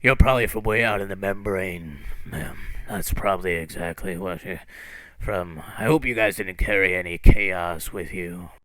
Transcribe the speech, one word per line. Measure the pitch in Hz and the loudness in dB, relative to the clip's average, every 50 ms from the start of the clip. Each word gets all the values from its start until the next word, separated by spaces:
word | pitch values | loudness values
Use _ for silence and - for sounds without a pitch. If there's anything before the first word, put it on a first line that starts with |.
You're | - 123 131 | 4 4 6
probably | - - 135 131 123 117 | 6 6 6 6 4 2
from | 104 - 110 107 | 0 -2 -2 0
way | 110 107 113 117 | 0 2 2 2
out | 113 104 101 | 2 0 0
in | 98 98 | -2 -4
the | 98 | -6
membrane. | 95 98 98 98 98 98 104 98 95 95 92 87 87 82 80 73 71 - - - - - - | -4 -2 -2 -2 -2 -2 -2 -2 -2 -2 -4 -6 -8 -10 -10 -12 -12 -8 -8 -8 -6 -6 -8
Um, | - 80 78 - - - - - - - - | -8 -8 -8 -8 -8 -10 -10 -8 -8 -8 -8
that's | - 107 98 85 - - | -6 -6 -6 -4 -4 -4
probably | 90 - 101 98 87 90 92 85 | -2 0 0 0 2 0 -2 -2
exactly | 82 82 78 - 90 85 85 82 - - 98 90 | -2 -4 -6 -8 -6 -6 -6 -6 -6 -6 -6 -6
what | 85 95 92 87 - - | -6 -6 -6 -8 -8 -8
you, | - 185 147 - - - - - - - - - - - - | -10 -12 -12 -12 -18 -20 -20 -20 -18 -18 -20 -20 -20 -14 -8
from, | - - 107 92 87 87 82 78 - - - | -6 -4 -2 -2 -4 -4 -8 -12 -14 -12 -10
I | - 101 | -4 0
hope | 113 156 160 131 | 2 2 2 2
you | 123 120 | -2 0
guys | 113 110 104 98 | 2 0 0 0
didn't | - 104 95 92 | -2 -8 -8 -2
carry | - - - 104 98 95 92 90 | -2 0 0 2 2 2 2 2
any | 90 90 87 85 85 | 0 -2 -4 -6 8
chaos | - - - 107 101 95 92 90 85 87 85 82 - - | 10 10 10 10 8 2 0 -2 -2 -2 -4 -6 -8 -8
with | - 101 87 78 | -8 -8 -8 -6
you. | - 90 90 87 87 87 87 82 - - | -6 -8 -8 -8 -8 -12 -14 -16 -18 -20